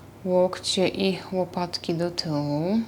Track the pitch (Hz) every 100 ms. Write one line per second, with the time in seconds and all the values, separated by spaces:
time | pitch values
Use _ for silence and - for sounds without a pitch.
0 | - - 190 180 180 - - - 185 -
1 | 196 180 - 185 180 185 175 - - 170
2 | 175 175 165 147 147 147 165 220